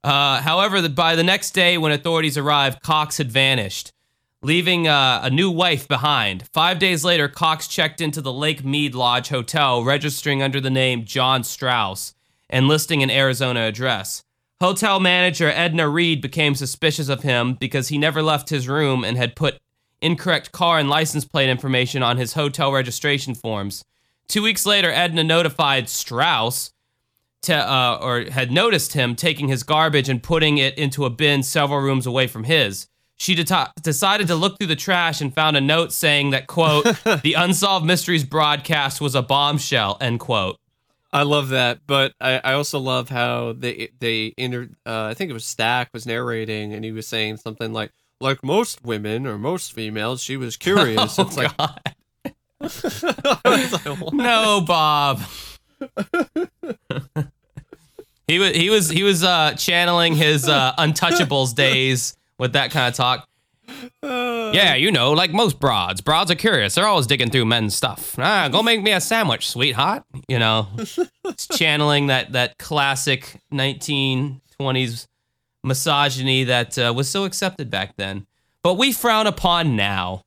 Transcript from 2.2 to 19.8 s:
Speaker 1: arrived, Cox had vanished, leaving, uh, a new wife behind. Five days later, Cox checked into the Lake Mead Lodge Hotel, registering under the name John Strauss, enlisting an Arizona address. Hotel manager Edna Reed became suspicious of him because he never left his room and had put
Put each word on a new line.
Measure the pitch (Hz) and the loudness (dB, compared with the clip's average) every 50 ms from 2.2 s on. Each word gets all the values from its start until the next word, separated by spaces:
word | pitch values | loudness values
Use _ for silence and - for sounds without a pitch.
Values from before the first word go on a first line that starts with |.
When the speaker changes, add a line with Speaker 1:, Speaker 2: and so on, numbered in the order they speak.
| 160 156 131 | 0 0 -2
Speaker 1:
arrived, | 147 139 147 147 143 139 135 127 - | -2 0 2 2 2 2 0 -2 -4
Cox | - - 156 156 151 151 - - | -2 0 0 0 0 -2 -2 -4
had | 151 123 | -4 0
vanished, | 110 135 135 135 135 123 101 95 - - - - _ _ _ _ _ _ _ _ _ _ | 2 4 4 4 4 2 -2 -4 -8 -10 -12 -12 _ _ _ _ _ _ _ _ _ _
leaving, | - 135 160 175 170 175 180 175 165 156 | -2 0 0 2 2 2 0 2 2 2
uh, | 147 143 135 131 123 110 | 4 4 4 2 2 0
a | - 131 | 0 0
new | 127 151 190 190 | 2 2 2 2
wife | 175 160 185 175 156 127 - | 2 2 2 2 0 -2 -2
behind. | - 147 123 127 151 147 131 110 101 92 92 - - | -4 -4 0 0 0 0 0 0 -2 -4 -6 -12 -6
Five | - 160 156 175 185 160 | -2 0 0 2 2 2
days | 185 190 180 160 139 | 0 0 0 0 2
later, | 180 175 160 147 139 | 2 2 2 2 -2
Cox | - - 170 160 156 151 - - | -2 -2 0 0 0 -2 -6 -8
checked | - - 165 156 156 - | -2 -2 -2 -2 -2 -4
into | 170 151 147 156 | -6 -6 -4 -6
the | 139 135 | -8 -8
Lake | 123 131 147 156 160 143 135 | -6 -2 -2 -2 -2 -2 -4
Mead | 135 139 147 147 143 123 | -4 -2 -2 -2 -2 -2
Lodge | 127 127 120 123 127 123 - | -2 0 0 0 0 -2 -4
Hotel, | 143 127 117 - - 156 147 135 123 120 117 | -6 -6 -6 -2 0 0 2 2 2 0 2
registering | 127 139 147 143 151 135 - - 156 - 135 | 0 0 0 -2 -4 -6 -4 -4 -2 -2 0
under | 135 135 131 139 | -2 -2 -2 -2
the | 135 135 | -2 0
name | 131 131 131 131 127 120 113 | 0 2 2 0 0 -2 -6
John | 101 - 131 127 131 131 127 113 | -6 -4 -2 0 2 0 0 -2
Strauss, | - - - 131 127 123 120 107 95 95 - - - _ _ _ _ _ _ _ _ | -6 -8 -6 -2 0 0 0 0 -2 -4 -8 -12 -12 _ _ _ _ _ _ _ _
enlisting | - 127 131 135 151 156 151 - 165 143 135 | 0 2 4 4 4 2 2 0 0 0 2
an | 131 | 2
Arizona | 110 139 139 135 127 120 135 127 123 120 | 2 2 2 2 2 0 -2 -2 0 0
address. | 113 110 104 107 127 131 120 98 95 - - - _ _ _ _ _ _ _ _ | -2 -2 -2 -2 -2 -2 -2 -2 -4 -8 -12 -12 _ _ _ _ _ _ _ _
Hotel | 180 180 196 190 220 214 196 190 | 0 0 0 2 2 2 2 4
manager | 190 180 180 180 180 180 160 - 170 147 | 4 4 4 4 4 2 2 2 0 2
Edna | - 139 170 175 156 165 160 147 | 2 2 0 0 2 2 0 2
Reed | 147 170 175 170 160 143 | 2 2 2 2 0 -2
became | - - - 165 156 147 139 | -4 -6 -2 0 0 2 2
suspicious | 131 143 131 - - - 160 151 - 151 135 | 0 -4 -8 -6 -2 -2 0 0 0 -2 -2
of | 139 - | -4 -2
him | - 147 123 120 120 123 127 | 0 0 0 2 2 0 -2
because | - 143 123 - 139 123 - | -4 -6 -4 -4 -4 -4 -2
he | 151 | -2
never | 143 143 160 156 160 | 0 0 2 2 2
left | 156 156 151 143 - - | 0 0 0 0 -2 -4
his | 156 139 123 127 | -4 -4 -2 -2
room | 139 151 156 139 135 127 113 | 0 0 2 2 2 0 0
and | 101 117 | -2 -2
had | 123 123 113 - | -2 -2 -2 -2
put | - 156 143 - - _ _ _ _ | -2 -2 -2 -2 -4 _ _ _ _